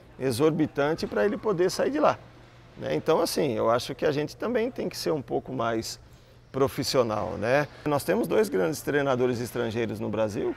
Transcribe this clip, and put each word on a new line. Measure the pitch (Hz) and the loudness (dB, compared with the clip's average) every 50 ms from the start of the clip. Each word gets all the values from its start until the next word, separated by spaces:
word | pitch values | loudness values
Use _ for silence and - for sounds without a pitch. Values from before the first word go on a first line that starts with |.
| - - - - | -20 -20 -10 -4
exorbitante | 123 135 117 113 156 160 156 160 151 - - 143 139 147 165 - 208 | -2 -2 0 2 2 2 4 2 0 0 0 0 0 0 0 -2 -4
pra | - - 208 208 | -4 0 0 0
ele | 208 269 196 | 0 0 -2
poder | - 220 190 156 180 185 | -2 -2 0 2 0 0
sair | - - - - | 0 0 -2 0
de | 269 302 | 0 2
lá, | 285 160 117 - - - - - - - - - - - - | 2 2 2 0 -6 -16 -20 -20 -20 -20 -20 -20 -20 -20 -14
né? | - 117 - 151 | -10 -6 -4 -2
Então, | 151 - 160 160 196 | 0 2 2 4 4
assim, | 349 - - - 165 135 | 2 0 0 0 0 0
eu | 110 107 110 113 | 0 2 2 2
acho | 117 123 - - 139 | 2 2 0 -4 -4
que | - 165 | -2 0
a | 156 | 0
gente | 139 147 151 151 - | 0 0 -2 -4 -6
também | - 302 320 254 214 226 269 | -6 -4 -2 0 0 -2 -2
tem | - - - 175 | -4 -6 -6 -6
que | - - | -6 -4
ser | - 170 | -2 -2
um | 160 143 | -2 -2
pouco | 120 - 139 139 - - | -2 -4 -4 -4 -4 -4
mais | 127 131 117 113 113 110 110 - - - - - - - - - - - - - | -4 -2 -2 0 -2 -2 -4 -6 -10 -12 -16 -20 -20 -20 -20 -20 -20 -20 -20 -8
profissional, | - 127 123 120 - - 135 - - 135 117 110 107 104 98 90 90 95 | 0 0 0 2 0 -2 -4 0 2 2 2 2 0 -2 -2 -4 -4 -2
né? | 98 120 131 147 147 - - - - | 0 2 2 2 2 0 -6 -6 -2
Nós | 151 143 139 | 0 0 0
temos | - 170 180 226 254 | 2 2 0 0 0
dois | 160 180 220 220 - | 2 2 2 2 2
grandes | - 185 180 160 147 - | 2 0 0 0 0 -2
treinadores | - 143 139 147 139 139 127 123 127 127 123 113 | -4 0 0 2 2 2 2 4 2 2 2 0
estrangeiros | 123 110 - 120 120 117 104 117 117 107 110 104 | -4 -4 -2 -2 -2 -2 0 -2 -2 -2 -2 -4
no | 113 113 | -4 -2
Brasil, | 104 110 110 107 95 - - 120 - | 0 0 0 0 0 -2 -2 -4 -4